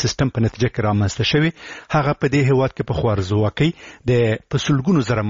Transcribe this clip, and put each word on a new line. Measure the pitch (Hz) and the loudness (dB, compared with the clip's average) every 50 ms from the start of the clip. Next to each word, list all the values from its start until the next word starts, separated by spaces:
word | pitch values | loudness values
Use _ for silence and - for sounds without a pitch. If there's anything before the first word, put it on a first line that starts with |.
سیستم | - - - - 139 127 - | -2 -4 -2 0 -2 -2 0
په | 117 113 | 0 -2
نتیجه | 107 - - 123 117 | -2 0 -2 -4 -2
کې | - - 104 | -2 -2 -2
رامنځته | 104 104 104 101 95 - - 110 - | 0 2 2 0 0 -2 -2 -2 0
شوې، | - 147 156 165 - - - - - - - - - | 2 2 0 0 -2 -6 -18 -18 -18 -18 -10 -2 0
هغه | 151 131 143 143 - | 0 0 0 -2 -2
په | 160 135 | -2 0
دې | 135 147 131 131 | 2 2 2 2
هیواد | 135 127 131 127 - | 2 2 2 0 -2
کې | - - - | -6 -6 -4
په | - 82 | -4 -2
خوارځواکۍ | 120 113 104 98 92 90 104 107 107 101 - - 147 170 - - - - - - - 120 | 0 0 0 -2 -2 -2 0 0 0 0 0 0 0 0 0 -4 -16 -20 -20 -8 -2 0
د | 123 120 117 110 110 - - - | 2 2 2 2 0 -2 -6 -4
په | 143 131 - | -4 -4 0
سلګونو | - 147 131 127 185 185 147 113 - | 0 0 0 2 2 2 2 2 0
زره | 120 110 104 | -2 -2 0